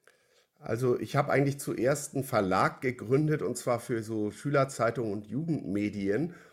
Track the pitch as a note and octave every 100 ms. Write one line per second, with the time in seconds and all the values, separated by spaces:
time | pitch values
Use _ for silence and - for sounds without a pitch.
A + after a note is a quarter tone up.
0 | _ _ _ _ _ _ D3+ A#2 B2+ -
1 | A2 C#3 C#3+ C3+ C#3 C#3 - - A#2+ C#3+
2 | - C3+ C3 A2+ F#2 F#2+ D3 - C3 -
3 | G#2+ C3+ D#3 D3+ F2+ B2 C3 A#2 - A2+
4 | G#2+ A2 G#2 - D3 C#3+ C3+ - A#2 B2
5 | A2 G#2 G#2 A#2+ E3 D3 - G2+ G#2 G2+
6 | G2 A2 E3+ - -